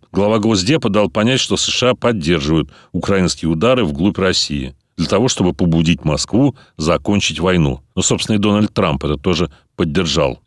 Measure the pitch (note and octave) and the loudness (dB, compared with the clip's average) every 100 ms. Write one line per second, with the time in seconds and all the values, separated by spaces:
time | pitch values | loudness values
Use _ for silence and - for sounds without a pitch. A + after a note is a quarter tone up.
0 | _ F#2+ G#2 A2+ A2 G2+ F#2+ D#3+ G#2+ G2+ | _ 0 2 2 2 0 0 0 2 2
1 | G2 A2+ A2 C3 - G2 - - B2 A#2+ | 0 0 0 0 0 -2 -2 0 0 0
2 | A#2+ A2 D#2 E2 C#2+ D#2+ C#2 - _ F2 | 0 0 0 0 2 0 -2 -10 _ -6
3 | - G2 E2+ - D#2+ D#2+ A2+ B2+ F2 C#2+ | 0 2 0 0 -2 0 2 2 0 0
4 | G2+ F2+ F#2+ F2 - C#2+ C2 - _ - | 0 0 0 0 -2 -6 -8 -12 _ -6
5 | D#2+ G2+ B2 - F2+ - F2 E2 E2 F2 | 0 2 2 2 0 0 2 2 2 0
6 | D#2+ D2 - G#2+ C#3+ - _ - D#2 D#2 | -2 -4 -2 0 0 -2 _ -4 -2 0
7 | - G2+ - D#2+ F2+ F2+ C#2+ C2 - F#2+ | 0 0 -2 -2 0 2 0 -2 -8 -4
8 | - A#2 - G#2+ G#2 G#2 G#2 - F2+ C#2 | -2 -2 -2 0 2 2 0 0 -2 -2
9 | D2 D2 F#2+ D#2+ E2+ - _ - E2 D2 | -4 -2 -2 -2 -2 -6 _ -4 -2 -2
10 | E2+ D#2+ C#2+ B1 | -2 0 -2 -2